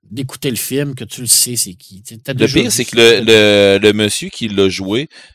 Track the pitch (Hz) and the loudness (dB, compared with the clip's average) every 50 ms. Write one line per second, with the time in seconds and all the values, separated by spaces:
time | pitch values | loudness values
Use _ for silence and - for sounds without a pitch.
0 | _ _ 101 120 143 131 - - - 147 123 95 - - 127 135 147 143 135 123 | _ _ -12 -10 -10 -10 -12 -8 -6 -6 -6 -6 -6 -6 -4 -4 -4 -6 -8 -12
1 | 117 104 - - 123 113 - - - 123 123 113 - 98 90 _ - - 98 95 | -14 -16 -14 -14 -4 -2 0 0 0 -2 -4 -6 -8 -8 -10 _ -20 -20 -20 -20
2 | 107 - 117 113 _ - 135 123 110 110 - 165 226 240 - - 123 - - 117 | _ -20 -20 -18 _ -10 -2 -2 0 0 2 0 0 0 -2 -4 -4 -2 2 4
3 | 117 117 117 98 110 110 110 110 107 104 104 101 101 98 98 98 104 107 104 104 | 4 6 4 4 4 4 4 6 6 6 6 6 6 4 4 4 4 2 2 2
4 | 107 104 - - 175 190 - - 123 110 101 98 98 95 90 90 98 95 101 123 | 0 -2 -2 -6 -10 -12 -12 -10 -10 -6 0 0 0 0 0 -4 -8 -6 -6 -6
5 | 147 160 _ - - _ _ | -6 -8 _ -20 -20 _ _